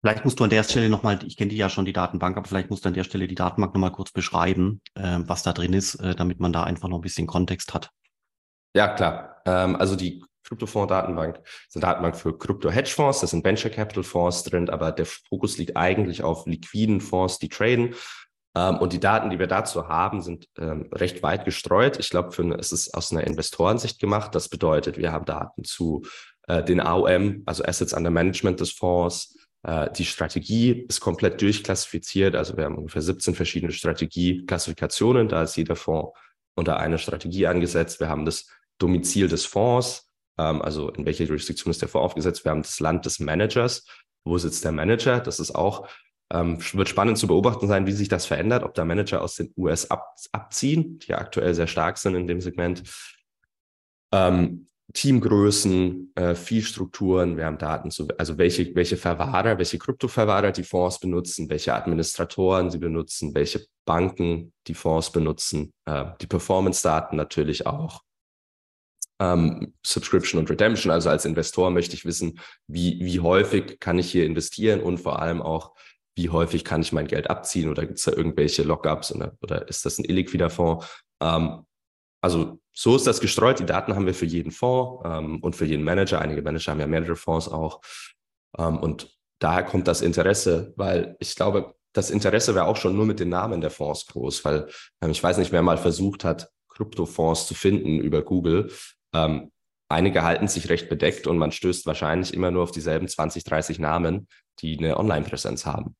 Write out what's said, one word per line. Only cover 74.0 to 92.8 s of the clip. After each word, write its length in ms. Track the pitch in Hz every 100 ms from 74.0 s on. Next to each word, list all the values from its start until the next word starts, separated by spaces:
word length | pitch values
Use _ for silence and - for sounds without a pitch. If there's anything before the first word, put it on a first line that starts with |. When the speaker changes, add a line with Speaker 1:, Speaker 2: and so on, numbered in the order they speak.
| 87
Speaker 2:
hier 140 | 90
investieren 560 | 80 82 80 - 107 101
und 180 | 90 87
vor 220 | - -
allem 220 | 82 85
auch, 320 | 80 80 - _ - _ _ -
wie 140 | 85
häufig 340 | 82 82 85
kann 160 | - 80
ich 120 | 80
mein 140 | 78 76
Geld 220 | - -
abziehen 400 | - - - 80
oder 160 | 73
gibt's 200 | 80 -
da 80 | -
irgendwelche 500 | - 82 73 76 -
Lockups 500 | 76 76 78 78 -
oder, 240 | - - -
oder 260 | - - -
ist 160 | -
das 140 | - -
ein 80 | -
illiquider 420 | 92 90 80 85
Fonds? 380 | - 85 82 - - _ _
Ähm, 440 | 80 82 82 - - _ _ _ _ _
also 380 | 92 85 80 - _ -
so 180 | - 131
ist 100 | 135
das 140 | 110
gestreut, 380 | 101 - 117 139
die 60 |
Daten 300 | 87 92 -
haben 100 | 101
wir 80 | 92
für 140 | 90 82
jeden 240 | 85 80
Fonds, 520 | - 123 127 127 127 85
ähm, 340 | 80 78 80
und 160 | 87 85
für 80 |
jeden 200 | 78 76
Manager. 360 | 76 90 95 85
Einige 220 | 78 73
Manager 300 | 73 80 -
haben 80 | 76
ja 60 | 73
mehrere 300 | 80 82 82
Fonds 320 | - 82 80
auch. 320 | 80 80 - - - - _ _ _ _ -
Ähm, 200 | 82 80
und 380 | 80 73 - _ _ _
daher 240 | 78 90
kommt 260 | 90 92 90
das 140 | 85
Interesse, 720 | 87 85 87 101 - 82 101 -
weil 400 | 95 87 85 -
ich 160 | - -
glaube, 380 | 98 101 90 _ _
das 160 | - 95
Interesse 440 | 104 104 107 117
wäre 120 | 95 82
auch 100 |
schon 180 | 110